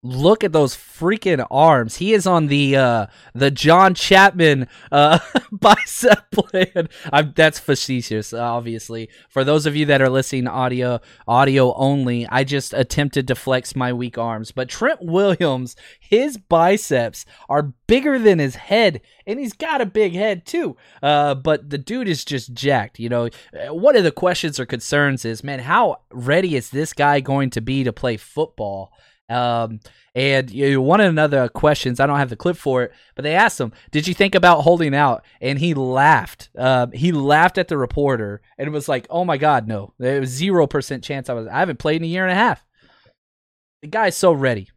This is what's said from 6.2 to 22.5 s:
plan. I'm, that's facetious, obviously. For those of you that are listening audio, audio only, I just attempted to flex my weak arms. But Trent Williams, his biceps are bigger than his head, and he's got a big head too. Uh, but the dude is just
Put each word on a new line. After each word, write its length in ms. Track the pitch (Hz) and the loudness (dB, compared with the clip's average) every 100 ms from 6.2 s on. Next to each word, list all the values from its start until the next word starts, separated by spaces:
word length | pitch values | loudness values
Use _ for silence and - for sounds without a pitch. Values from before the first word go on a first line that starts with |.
| _ | _
plan. 580 | - - 185 185 185 160 - 151 | -4 -2 -2 -2 -2 -6 -8 -2
I'm, 200 | 143 151 | 0 0
that's 240 | - 156 151 | 2 2 2
facetious, 760 | - 135 - 131 117 110 104 | -4 -2 -2 -6 -4 -6 -6
obviously. 760 | 117 120 117 117 113 - 113 110 _ _ | -6 -4 -4 -6 -12 -12 -14 -14 _ _
For 140 | - | -2
those 240 | 135 151 151 | 2 2 2
of 80 | |
you 120 | 147 147 | -2 2
that 140 | 139 | 4
are 80 | 135 | 4
listening 380 | 131 131 135 123 | 2 -2 -4 -6
audio, 540 | 107 127 123 127 120 _ _ - | -4 -4 -2 -4 -4 _ _ 0
audio 480 | 120 139 135 127 | 2 4 4 2
only, 540 | - 135 143 127 120 117 | 2 0 0 -2 -4 -2
I 160 | 123 | -2
just 280 | 135 143 - | -2 -4 -4
attempted 520 | - 127 - 143 139 127 | -4 -2 -2 -2 -2 -4
to 80 | |
flex 400 | 127 - 131 127 | -4 -2 -2 -2
my 180 | 135 127 | -6 -4
weak 240 | 123 123 117 | -4 -8 -6
arms. 360 | 117 110 110 | -6 -6 -10
But 160 | - 127 | -10 -10
Trent 340 | - 247 320 | -4 -4 -4
Williams, 720 | 175 170 202 180 170 131 127 - - _ | -2 0 2 2 0 -2 -6 -16 -20 _
his 380 | _ 214 285 233 | _ 0 0 -6
biceps 880 | _ 170 170 208 - 131 117 - - _ - | _ 2 4 2 0 -2 -2 -8 -20 _ -4
are 260 | 147 147 - - | -2 -2 -8 0
bigger 320 | 233 285 269 | 2 2 2
than 180 | 220 175 | 4 4
his 160 | 139 | 0
head, 460 | 123 - 208 220 147 _ _ - | -6 -2 2 2 0 _ _ -10
and 140 | 233 | -8
he's 120 | 262 | -8
got 280 | - 320 294 | -10 -6 -4
a 60 | 220 | -2
big 260 | 214 208 | 0 -2
head 340 | 175 214 185 - | 0 -4 -4 -6
too. 300 | 339 262 131 _ _ | -6 -6 -8 _ _
Uh, 320 | 143 147 147 | 0 2 0
but 360 | 135 147 151 147 | -2 -2 -2 -4
the 80 | 143 | -12
dude 280 | 135 240 226 | -8 -6 -4
is 180 | 151 | -6
just 300 | - 139 113 | -6 -10 -10